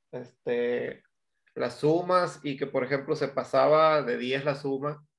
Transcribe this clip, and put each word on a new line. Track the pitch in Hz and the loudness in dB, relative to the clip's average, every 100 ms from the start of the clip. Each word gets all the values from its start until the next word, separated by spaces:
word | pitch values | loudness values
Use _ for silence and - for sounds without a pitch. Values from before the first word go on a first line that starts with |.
| _ | _
este, | 127 123 _ 127 120 120 123 127 - _ _ _ _ _ 139 | -14 -14 _ -4 -2 -2 -2 -6 -10 _ _ _ _ _ -6
las | 123 - | -6 0
sumas | 147 165 175 180 170 - | 2 2 2 2 2 -4
y | 147 135 | -8 -6
que, | 143 | -4
por | 135 | -2
ejemplo, | 123 139 135 147 | -2 -2 -2 -4
se | 135 | -2
pasaba | 131 123 135 143 156 160 151 | -4 0 4 6 6 6 4
de | 120 120 | 0 -4
diez | 123 139 147 | -2 -2 -2
la | |
suma | 143 143 135 147 147 _ | -4 -4 -4 -6 -8 _